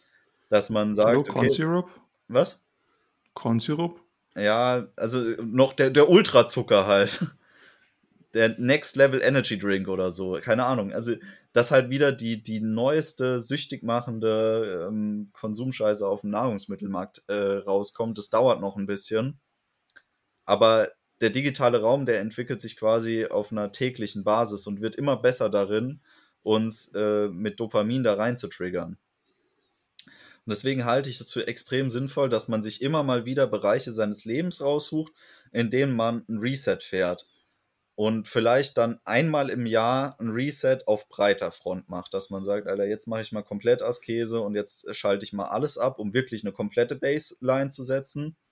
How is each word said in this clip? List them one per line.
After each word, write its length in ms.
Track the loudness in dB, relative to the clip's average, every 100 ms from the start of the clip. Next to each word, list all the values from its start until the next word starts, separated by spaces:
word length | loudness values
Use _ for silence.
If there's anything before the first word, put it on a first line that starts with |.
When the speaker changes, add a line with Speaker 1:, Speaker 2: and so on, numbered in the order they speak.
| _ _ _ _ _
Speaker 1:
dass 220 | 2 2
man 240 | 0 0
sagt, 140 | 4 6
Speaker 2:
Hallo, 140 | 4
Corn 220 | 2 2 2
Speaker 1:
„Okay“, 80 |
Speaker 2:
Syrup? 360 | 2 0 0 -2 -10 _ _ -2
Speaker 1:
was? 300 | 2 2 -2 _ _ _ _ _ _ _
Speaker 2:
Corn 260 | -6 0 0
Syrup? 400 | 0 -2 -4 -6 _ _ _
Speaker 1:
Ja, 540 | -2 2 4 2 0 -4 -6
also 220 | -4 -2 -2 -4
noch 320 | -2 2 4
der, 160 | 4 4
der 180 | 8 10
Ultrazucker 800 | 10 8 8 6 4 4 6 8
halt. 400 | 6 4 0 -4
<laughs> 60 | -8 _ _ -20 _ _ _ _ _ _
Der 240 | 2 2 4
Next 380 | 2 2 2 4
Level 240 | 6 6
Energy 380 | 4 4 2 -2
Drink 300 | 0 -2 -2
oder 220 | -2 -2
so, 280 | -2 -6 -4
keine 240 | 0 0
Ahnung. 260 | 2 0 -2
Also, 260 | -4 -4 -6 -8 -20 _
dass 180 | 2 4
halt 200 | 4 4
wieder 220 | 4 2
die, 300 | 2 -2 -6
die 180 | -6 -4
neueste, 800 | -2 0 2 0 -2 -2 -2 -2
süchtig 420 | -2 -6 -6 -8
machende, 1040 | -2 -2 -2 -2 0 2 2 0 -2 -4 -6
ähm, 400 | -4 -4 -6 -8
Konsumscheiße 720 | _ -8 -6 -6 -2 0 0 0
auf 140 | -2
dem 80 | -4
Nahrungsmittelmarkt, 920 | -2 -2 -4 -6 -8 -6 -6 -8 -12 -6
äh, 300 | -2 0 -2
rauskommt, 580 | 0 0 0 -4 -6 -6
das 140 | -2
dauert 320 | 2 4 4
noch 140 | 0 -4
ein 100 | -4
bisschen. 520 | -4 -2 -2 -2 -6 _ _ _ _ _ _ _ _ _ _ 0
Aber 460 | 4 6 6 2 -4 _ _
der 100 | 0
digitale 500 | 0 -2 0 2 4
Raum, 260 | 2 2 2
der 140 | -2
entwickelt 400 | -2 -6 -8 -8
sich 160 | -10 -4
quasi 500 | 0 0 0 -2 -2
auf 260 | -2 -4
einer 180 | -4 -6
täglichen 540 | -4 -6 -4 -8 -4
Basis 420 | 0 2 2 -4 -8
und 140 | -6
wird 160 | -6 -4
immer 200 | -2 0
besser 340 | 0 0 0
darin, 500 | 0 0 -2 -2 -8 _ _ _ _
uns, 480 | 0 0 0 -4 -8
äh, 340 | -4 0 0 -2
mit 320 | -4 -8 -6
Dopamin 420 | -4 -2 0 0
da 120 | 0
rein 220 | 0 -2 -4
zu 120 | -8
triggern. 480 | -8 -6 -6 -8 -12 _ _ _ _ _ _ _ _ _ -18 -18 -20 -20 _
Und 60 | -8
deswegen 340 | -4 -2 -2
halte 240 | 0 0 -2
ich 120 | -8
es 120 | -8
für 140 | -6 -6
extrem 420 | -8 -4 -4 -2
sinnvoll, 400 | -4 -4 -2 0
dass 200 | 0 -2
man 140 | -4
sich 200 | -4 -4
immer 220 | -2 0
mal 200 | 0 -2
wieder 220 | -2 0 0
Bereiche 460 | 2 2 0 0
seines 320 | -2 -2 -2
Lebens 360 | -4 -4 -4 -4
raussucht, 520 | -2 -2 -2 -6 -6 _ -20 -20 _
in 180 | -4 0
denen 240 | 0 0
man 300 | 0 0 -2 -6
ein 100 | -6
Reset 400 | -4 -2 -2 -2
fährt. 480 | -4 -2 -2 -2 -10 _ _ _ _ _ _
Und 320 | -4 -2 -2 -2
vielleicht 520 | 0 2 2 2 0
dann 200 | 0 -2
einmal 460 | -2 0 2 0 -2
im 160 | -4 0
Jahr 520 | 2 2 0 -2 -6
ein 120 | -6
Reset 480 | -4 -4 -2 0 0 0
auf 220 | -2 -2
breiter 440 | 0 2 2 -2
Front 360 | -6 -6 -8 -8
macht, 240 | -12 -8
dass 160 | -8 -8
man 140 | -8
sagt, 220 | -4 -4 -4
„Alter, 200 | -2 -2
jetzt 200 | -4 -6
mache 140 | -8
ich 100 | -6
mal 120 | -10
komplett 400 | -8 -4 2 2
Askese 580 | 0 -6 -4 -4 -2 -4
und 160 | -4 -4
jetzt 360 | -6 -8 -10 -4
schalte 280 | -2 -2
ich 80 | -2
mal 140 | -8 -6
alles 320 | -4 -4 -2
ab“, 200 | -4 -4
um 120 | -4
wirklich 280 | -2 -2 -6
eine 100 | -8
komplette 440 | -8 -4 -2 -2 -2
Baseline 720 | -4 -4 -6 -6 -2 0 -2
zu 140 | -6
setzen. 500 | -6 -6 -6 -8 -10 -12 _